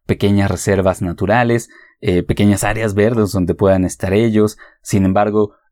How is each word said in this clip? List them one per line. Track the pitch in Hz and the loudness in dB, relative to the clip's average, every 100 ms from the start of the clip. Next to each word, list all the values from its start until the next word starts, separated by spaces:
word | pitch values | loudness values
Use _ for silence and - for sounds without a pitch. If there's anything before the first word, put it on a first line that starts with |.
| - | -6
pequeñas | 98 101 101 98 | -2 0 2 0
reservas | 90 - 95 95 90 | -2 0 0 0 -2
naturales, | 92 87 95 117 120 117 - - _ _ | -6 -4 0 0 2 -2 -4 -18 _ _
eh, | - 90 | -2 -2
pequeñas | - - 104 98 | -2 0 2 2
áreas | 104 107 110 | -2 -2 -2
verdes | 98 107 117 101 | 0 0 2 -2
donde | 95 87 | -2 -2
puedan | 85 98 95 | 0 2 2
estar | 90 - 92 | 0 -4 -2
ellos. | 101 117 107 107 - - _ | 0 2 2 0 -2 -20 _
Sin | - 101 95 | -4 0 2
embargo, | 95 104 104 104 - _ | 2 0 0 -2 -6 _